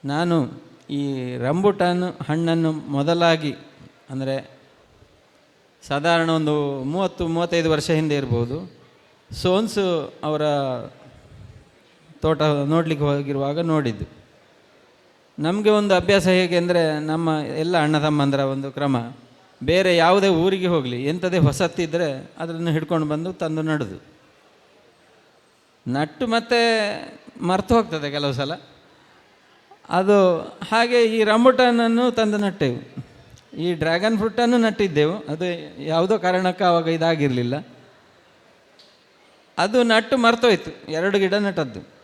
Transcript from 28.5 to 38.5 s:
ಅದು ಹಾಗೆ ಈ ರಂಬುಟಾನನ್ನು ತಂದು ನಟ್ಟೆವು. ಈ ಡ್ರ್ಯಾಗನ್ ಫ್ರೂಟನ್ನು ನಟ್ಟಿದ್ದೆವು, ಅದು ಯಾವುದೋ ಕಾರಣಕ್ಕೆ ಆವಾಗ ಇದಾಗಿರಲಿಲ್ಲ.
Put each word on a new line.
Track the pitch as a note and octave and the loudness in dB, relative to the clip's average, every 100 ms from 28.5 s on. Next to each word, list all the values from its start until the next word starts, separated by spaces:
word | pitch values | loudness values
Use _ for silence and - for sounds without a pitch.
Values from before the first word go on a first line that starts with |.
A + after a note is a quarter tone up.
| E3 - - _ _ _ _ _ _ _ _ _ - - | -6 -14 -20 _ _ _ _ _ _ _ _ _ -20 -4
ಅದು | F3 F#3+ G3+ F#3 E3 | -2 4 6 6 2
ಹಾಗೆ | - - F3 A3 A#3+ A#3+ A3+ | -4 -14 -2 0 2 4 2
ಈ | A3+ | 2
ರಂಬುಟಾನನ್ನು | G#3+ A3 B3+ B3+ B3 A#3 A3+ A#3 B3 | 2 6 6 6 4 4 2 2 2
ತಂದು | A#3+ G#3+ G#3 | 0 -2 0
ನಟ್ಟೆವು. | G3+ - C3+ A#2+ - - - - - - _ - | -2 -2 -2 -2 -10 -16 -16 -20 -20 -20 _ -6
ಈ | E3+ | -4
ಡ್ರ್ಯಾಗನ್ | E3+ D#3 E3+ G#3 A3+ | -2 -2 0 0 0
ಫ್ರೂಟನ್ನು | A3 G#3+ A#3+ B3 | -2 0 2 4
ನಟ್ಟಿದ್ದೆವು, | A3+ G#3+ G3 D3 D3+ G3+ - | 2 0 0 2 0 0 -8
ಅದು | D3+ F3+ E3+ D3+ C#3+ | -6 -6 -6 -10 -12
ಯಾವುದೋ | D3 E3 F#3 A3 | -4 0 2 0
ಕಾರಣಕ್ಕೆ | F3+ F3+ F#3 F3+ | 0 0 0 0
ಆವಾಗ | F#3 E3+ E3 | 2 2 2
ಇದಾಗಿರಲಿಲ್ಲ. | E3 E3 D#3+ C#3+ B2 A#2+ C#3 - - - _ _ _ _ _ _ | 0 0 2 0 0 -2 -4 -10 -20 -20 _ _ _ _ _ _